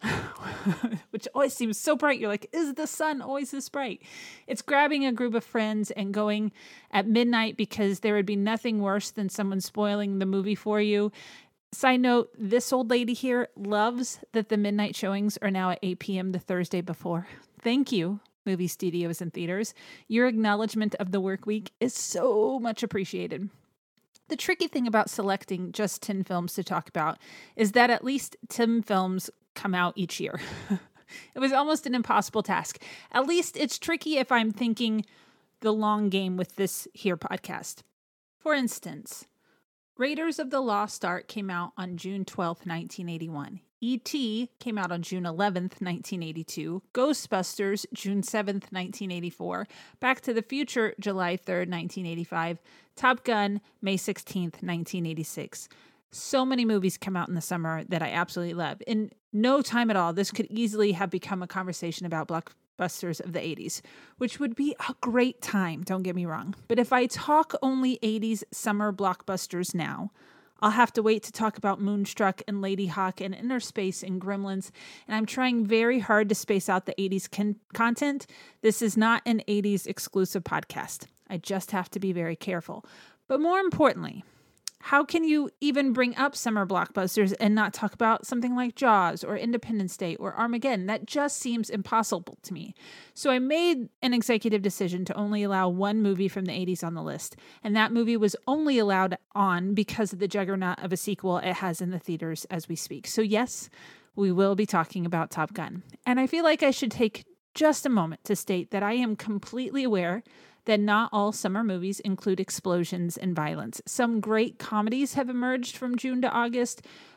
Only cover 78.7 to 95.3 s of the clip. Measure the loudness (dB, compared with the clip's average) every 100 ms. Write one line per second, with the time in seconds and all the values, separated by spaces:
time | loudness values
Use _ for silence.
78.7 | 4 2 4 4 4 2 0 2 0 2
79.7 | 0 -2 -8 -2 0 0 0 -2 -2 -2
80.7 | -8 -8 -10 -16 _ -10 -8 -4 -4 -2
81.7 | -4 -4 -2 -2 0 -2 -4 -4 -6 -6
82.7 | -12 -16 -20 -20 _ -2 0 4 2 2
83.7 | 6 4 4 -4 -10 -16 _ _ _ -16
84.7 | -14 2 4 4 2 4 2 2 0 2
85.7 | 4 4 4 2 2 0 0 0 2 2
86.7 | 0 0 0 2 4 4 4 4 4 2
87.7 | 0 -4 2 4 4 0 -2 0 0 -2
88.7 | 2 6 6 6 0 -4 -2 0 -2 0
89.7 | -2 -2 -4 -4 -4 -4 -2 -2 0 0
90.7 | 0 0 -4 -2 0 0 -2 -2 -2 -2
91.7 | -4 0 0 2 -2 -6 -14 -12 -10 -10
92.7 | -16 -20 -20 -18 -2 2 2 2 4 4
93.7 | 2 -2 _ 0 2 2 2 2 2 0
94.7 | 0 -2 -2 -4 -2 -2